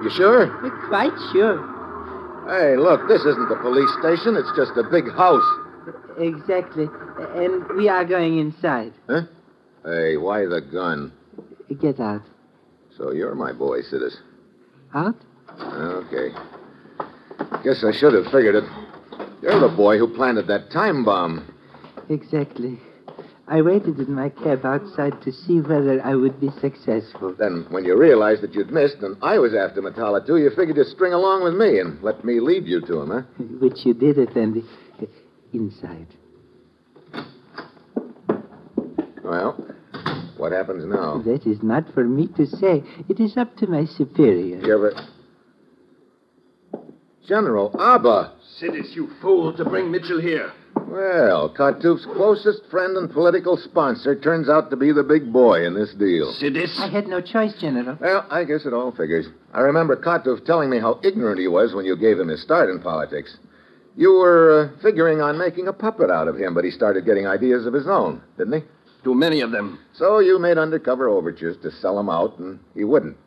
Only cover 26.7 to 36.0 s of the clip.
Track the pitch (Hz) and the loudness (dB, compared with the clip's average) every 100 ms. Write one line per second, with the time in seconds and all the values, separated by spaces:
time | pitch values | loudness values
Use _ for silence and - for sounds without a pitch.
26.7 | - - 110 110 - 95 92 104 85 82 | -4 -4 -4 -4 -10 -10 -4 -4 -4 -6
27.7 | 87 90 98 160 117 107 107 101 104 95 | -4 2 6 8 6 4 0 -2 -6 -2
28.7 | 156 143 143 98 98 139 208 120 104 95 | 0 0 -2 -10 -6 0 2 2 0 -2
29.7 | 98 95 95 110 101 131 165 143 - 165 | -4 -8 -6 -2 -2 0 2 2 2 0
30.7 | 147 131 - 180 175 190 190 180 180 214 | 0 0 0 0 2 2 2 0 2 2
31.7 | 107 85 73 101 - 113 120 131 185 87 | 2 0 -6 -6 -4 -2 0 2 0 0
32.7 | 87 85 82 73 113 131 - 113 127 127 | -4 -2 -6 -4 -8 -8 -14 -14 -2 -2
33.7 | - 127 117 143 139 120 123 110 113 113 | 0 -2 2 2 2 0 0 -2 -2 -8
34.7 | - - - 110 _ _ _ _ 123 104 | -20 -20 -16 -16 _ _ _ _ -8 -8
35.7 | - - 82 | -8 -16 -16